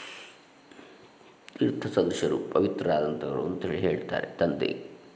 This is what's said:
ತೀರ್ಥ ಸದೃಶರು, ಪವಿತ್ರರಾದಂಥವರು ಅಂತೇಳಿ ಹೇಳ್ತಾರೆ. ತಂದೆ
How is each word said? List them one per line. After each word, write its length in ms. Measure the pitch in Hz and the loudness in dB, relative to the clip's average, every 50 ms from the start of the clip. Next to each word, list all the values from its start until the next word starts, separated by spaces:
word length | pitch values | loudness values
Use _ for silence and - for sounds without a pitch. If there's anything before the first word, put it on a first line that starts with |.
| - - - - - - - - - - - - - - - - - - - - - - - - - - - - - - - - | -14 -14 -14 -16 -18 -18 -20 -20 -20 -20 -20 -20 -20 -20 -20 -20 -20 -20 -20 -20 -20 -20 -20 -20 -20 -20 -20 -20 -20 -10 -2 0
ತೀರ್ಥ 280 | 135 120 117 - - | 2 2 2 0 -4
ಸದೃಶರು, 520 | - - - 90 90 - - - 78 - - | 0 2 2 4 4 2 0 0 0 0 0
ಪವಿತ್ರರಾದಂಥವರು 1080 | - - - - 95 101 - - - 87 80 76 76 76 80 - - 69 69 64 65 | 0 0 2 4 4 4 2 0 0 2 4 4 2 2 0 -2 -2 -2 -2 -2 -2
ಅಂತೇಳಿ 340 | 80 92 92 - 92 76 87 | -2 -2 -2 -2 -2 0 2
ಹೇಳ್ತಾರೆ. 580 | 95 90 82 - - - - - - - - - | 2 2 2 0 -2 -2 -4 -4 -4 -4 0 2
ತಂದೆ 480 | 90 82 71 - - - - - - - - - - - - | 2 2 2 2 0 -2 -2 -4 -8 -14 -18 -20 -20 -20 -4